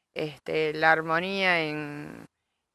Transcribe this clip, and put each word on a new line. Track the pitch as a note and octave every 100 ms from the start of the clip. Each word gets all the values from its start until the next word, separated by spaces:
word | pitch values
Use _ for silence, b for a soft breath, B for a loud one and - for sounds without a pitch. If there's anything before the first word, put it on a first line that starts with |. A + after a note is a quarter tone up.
| _ -
este, | D#3 C#3+ - D#3+ D#3
la | D3+ D#3+
armonía | D#3+ D#3+ D#3+ F#3 G3 F#3+ E3+
en, | D#3 D3+ D3 D3 D3 A1+ - _ _ _ _